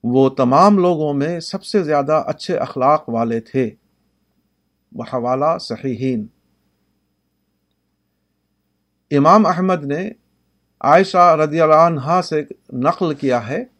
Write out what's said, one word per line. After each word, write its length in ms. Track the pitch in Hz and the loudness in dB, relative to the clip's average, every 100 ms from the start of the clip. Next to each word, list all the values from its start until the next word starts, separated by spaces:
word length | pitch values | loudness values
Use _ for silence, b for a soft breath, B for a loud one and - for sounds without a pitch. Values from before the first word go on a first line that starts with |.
وہ 260 | 113 127 135 | 0 2 2
تمام 480 | 131 123 139 196 202 | 2 2 4 4 4
لوگوں 360 | 180 165 151 | 2 0 -2
میں 260 | 143 147 170 | -2 -4 -6
سب 240 | - 190 | -10 -14
سے 200 | - 214 | -4 -4
زیادہ 400 | 151 147 139 156 - | 0 -2 0 -2 -2
اچھے 320 | 147 - 180 | -8 -6 -6
اخلاق 520 | 127 - 131 151 - | -4 -2 0 0 -2
والے 300 | 117 117 113 | -4 -2 -4
تھے۔ 300 | 113 135 117 - _ _ _ _ _ _ _ _ _ _ _ | -6 -4 -4 -8 _ _ _ _ _ _ _ _ _ _ _
بحوالہ 680 | - 113 127 120 131 147 180 | -16 -8 -6 -4 -2 -2 -2
صحیحین۔ 680 | - 113 135 113 131 120 107 _ _ _ _ _ _ _ _ _ _ _ _ _ _ _ _ _ _ _ _ _ _ _ _ _ _ _ _ | -6 -8 -8 -6 -4 -4 -8 _ _ _ _ _ _ _ _ _ _ _ _ _ _ _ _ _ _ _ _ _ _ _ _ _ _ _ _
امام 340 | 147 147 202 190 | 0 4 4 4
احمد 380 | 175 185 180 | 0 -2 -2
نے 280 | 143 147 202 233 _ _ _ _ _ _ | -4 -8 -8 -14 _ _ _ _ _ _
عائشہ 560 | - 165 190 185 175 156 | 4 4 4 4 4 4
رضی 260 | 156 156 | 0 0
اللہ 140 | 156 156 | 4 4
عنہا 460 | 170 156 131 180 | 4 0 -2 -2
سے 220 | 170 156 143 - _ | -2 -6 -6 -16 _
نقل 400 | 127 139 - 175 | -4 -2 -2 -4
کیا 340 | 143 135 123 110 | -2 -2 -2 -4
ہے 160 | 160 254 _ | -8 -10 _